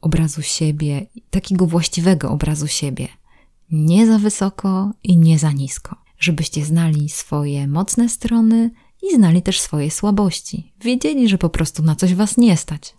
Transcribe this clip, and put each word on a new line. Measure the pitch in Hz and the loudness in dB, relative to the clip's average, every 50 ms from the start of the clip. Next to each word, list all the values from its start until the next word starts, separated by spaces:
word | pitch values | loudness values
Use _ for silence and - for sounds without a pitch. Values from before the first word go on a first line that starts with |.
obrazu | - 165 151 160 160 156 143 156 | 0 0 0 2 0 0 -2 -6
siebie, | 147 - - - 160 156 151 151 156 147 143 139 196 - _ 226 _ _ | -8 -6 -4 -2 -2 -2 -2 -2 -2 -4 -4 -4 -6 -10 _ -20 _ _
takiego | - 190 - - 196 180 185 165 | -6 -6 -4 -2 0 2 2 2
właściwego | 165 175 160 - - 175 165 185 190 156 - - | 2 0 -2 -2 -4 0 2 2 2 2 0 -4
obrazu | - 147 147 151 151 151 147 151 | -4 -2 -2 -2 -2 -4 -4 -4
siebie. | - - - 143 127 - 131 131 - _ _ _ _ _ _ _ _ _ _ _ | -4 -4 -6 -6 -6 -8 -10 -12 -12 _ _ _ _ _ _ _ _ _ _ _
Nie | 160 156 151 156 170 196 226 226 | -2 0 2 4 6 6 6 6
za | 226 220 | 4 4
wysoko | 208 214 208 - 196 196 196 - - 196 190 190 196 202 220 _ _ | 2 0 -2 -2 -4 -4 -4 -4 -4 -2 -2 0 -2 -4 -6 _ _
i | - 180 170 | 2 4 6
nie | 160 165 160 156 | 6 6 4 4
za | 143 156 | 2 0
nisko. | 147 139 139 135 - - - - - _ _ _ _ _ | -2 -2 -4 -6 -8 -12 -14 -16 -20 _ _ _ _ _
Żebyście | - 180 165 147 160 - - 156 147 | -2 -2 -2 -2 -4 -6 -4 -6 -4
znali | 151 156 165 165 160 156 151 147 151 | 0 0 0 2 2 0 0 -2 -4
swoje | - - - - - 147 147 143 143 143 139 139 | -6 -10 -10 -6 -4 -4 -4 -4 -4 -4 -4 -2
mocne | 143 160 196 - - - 240 240 | -2 -2 -2 -2 0 0 0 0
strony | - - - 226 233 233 226 220 226 226 226 233 233 _ _ _ _ _ | -2 -4 -4 -2 0 2 2 4 4 2 2 0 -4 _ _ _ _ _
i | - 392 370 | -4 0 2
znali | 254 208 170 165 180 | 4 6 6 4 4
też | 165 - 185 - | 2 0 -2 -2
swoje | - - - 151 143 151 | -4 -4 -4 -4 -4 -4
słabości. | - - - 208 202 202 208 185 160 - - - - - 160 _ _ _ | -4 -4 -2 0 0 2 0 0 -2 -4 -10 -10 -12 -12 -12 _ _ _
Wiedzieli, | 214 233 254 254 - 302 311 277 247 220 | -4 -2 -2 -2 -2 -2 0 2 2 2
że | 190 180 | 2 2
po | - 165 | 0 -2
prostu | - - 160 - - - 156 | -2 -2 -4 -4 -2 0 0
na | 160 156 | 0 0
coś | - - 180 180 | 2 0 0 2
was | 180 214 208 - - | 2 0 0 2 4
nie | 240 233 185 156 | 4 4 4 2
stać. | - - 151 151 - - _ | 0 -6 -10 -12 -12 -18 _